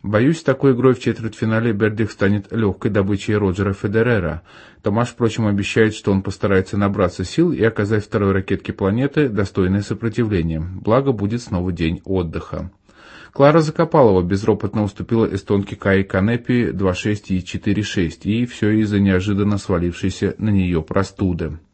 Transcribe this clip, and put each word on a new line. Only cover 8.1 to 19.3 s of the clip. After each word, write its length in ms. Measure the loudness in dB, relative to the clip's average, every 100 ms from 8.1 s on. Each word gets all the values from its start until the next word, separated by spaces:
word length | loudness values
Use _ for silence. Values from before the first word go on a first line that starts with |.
| 0 2
ракетке 400 | 0 0 -4 -4
планеты 560 | -2 0 0 0 0 0
достойное 540 | 0 -4 0 0 0
сопротивление. 800 | -2 -4 -4 -2 0 0 0 -4
Благо, 500 | -6 -8 0 0 2
будет 300 | -2 -2 -4
снова 320 | -4 -4 -4
день 280 | -2 -2 -2 -4
отдыха. 680 | -4 -2 -6 -10 -10 -12 _ _ _ -20 -20 -20
Клара 260 | 4 6 6
Закопалова 640 | 2 -2 0 4 6 4
безропотно 600 | 2 0 0 0 0 -2
уступила 420 | -4 -4 -2 0 0
эстонке 500 | -2 -2 -2 -2 -4
Кае 300 | 2 2 2
Канепи 680 | 0 0 0 0 0 0
два 220 | 0 -2
шесть 360 | 0 -2 -4 -2
и 140 | -4
четыре 400 | -4 -6 -2 -2
шесть, 420 | -2 -2 -2 -4 -4
и 200 | -2 -2
все 240 | -2 0
из-за 320 | 2 2 2
неожиданно 560 | 4 2 0